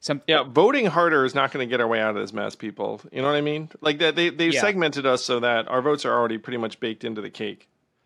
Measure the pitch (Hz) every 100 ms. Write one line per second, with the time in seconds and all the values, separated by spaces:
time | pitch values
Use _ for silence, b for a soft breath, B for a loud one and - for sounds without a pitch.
0 | - 143 - 156 131 123 202 285 208 156
1 | 170 156 131 139 135 143 123 120 117 113
2 | 110 104 98 104 104 - 107 - 104 110
3 | 143 131 135 147 147 151 156 - 151 151
4 | 160 151 170 147 165 135 202 190 160 139
5 | 135 127 - 123 120 117 107 127 135 143
6 | 127 120 117 110 120 123 110 - 113 110
7 | 120 107 101 - 107 92 _ _ _ _